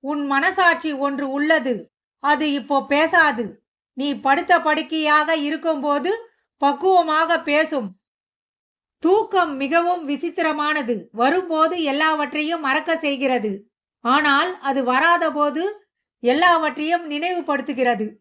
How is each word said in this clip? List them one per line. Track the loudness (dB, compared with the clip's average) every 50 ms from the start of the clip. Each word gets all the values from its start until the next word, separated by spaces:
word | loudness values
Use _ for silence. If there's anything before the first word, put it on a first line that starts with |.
| -6
உன் | -6 -6 -4 -2
மனசாட்சி | -2 -2 0 0 0 0 2 2 2 2 2 -2 -6 -4 -2
ஒன்று | -4 -4 -4 -4 -6 -4
உள்ளது, | -4 -4 0 2 2 0 2 -2 -4 -4 -6 _ _ _ _ _ _ _ 0
அது | 0 0 0 0 -2
இப்போ | -2 -4 -4 0 -2 -2 0
பேசாது. | 0 0 2 2 4 4 4 4 4 2 -2 -6 -8 -10 _ _ _ _ _ _ _ _ -6
நீ | -4 -4 -4 -2
படுத்த | 0 2 2 2 4 2 2 4
படுக்கையாக | 4 2 0 0 -2 -4 -4 -2 0 2 4 2 4 2 0 0
இருக்கும்போது | 0 -4 -4 -4 -2 -2 -2 -2 0 -2 -2 0 0 -2 -4 -4 -6 -14 _ _ _ _ _ _
பக்குவமாக | 0 0 0 2 2 4 4 4 4 4 2 0 2 2 0 -2
பேசும். | 0 0 0 0 0 0 -2 -4 -6 -6 -12 _ _ _ _ _ _ _ _ _ _ _ _ _ _ _ _ _ _ _ _ _ 0
தூக்கம் | 2 2 2 2 2 2 0 0 0 -2
மிகவும் | -4 -4 0 0 0 2 2 -2 -2 -4
விசித்திரமானது. | -6 -6 -4 -4 -6 -4 -2 -2 -2 -2 -2 -2 -2 -2 -2 -2 -4 -4 -6 -6 -12 _
வரும்போது | 0 0 2 2 0 -2 -2 0 0 2 0 0 -2 -2
எல்லாவற்றையும் | -2 0 0 0 0 0 0 -2 -4 -4 -4 -4 -4 -4 -4 -2
மறக்க | -2 -2 -2 0 -2 -4 -2
செய்கிறது, | 0 -4 -2 0 0 0 0 0 -2 -4 -6 -6 -10 _ _ _ _ _ _ _ _
ஆனால் | 0 0 2 2 2 2 2 0 -2 -4 -6
அது | -4 -4 -2 -2 0
வராதபோது | 0 0 2 4 4 2 2 2 -2 0 0 -2 0 0 -2 -4 -4 -6 -8 _ _ _ _ _ _ _ _ 0
எல்லாவற்றையும் | 0 2 4 4 4 4 4 2 -2 -4 -4 -2 -2 -2 -2 -2
நினைவுபடுத்துகிறது. | -4 -6 -4 -2 -2 -2 -4 -2 -2 -4 -4 -2 -6 -2 0 0 0 0 0 -2 -8 -8 _